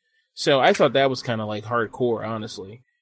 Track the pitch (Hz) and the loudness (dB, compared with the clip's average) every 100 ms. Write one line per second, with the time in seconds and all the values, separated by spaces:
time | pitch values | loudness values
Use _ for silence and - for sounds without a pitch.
0 | _ _ _ - 170 135 147 202 151 135 | _ _ _ -4 2 4 4 4 4 4
1 | 135 127 - 110 107 107 104 120 107 - | 2 0 -4 -4 -4 -8 -4 -4 -4 -2
2 | 123 107 107 113 110 - 95 120 _ _ | -2 -2 -4 -8 -8 -12 -14 -18 _ _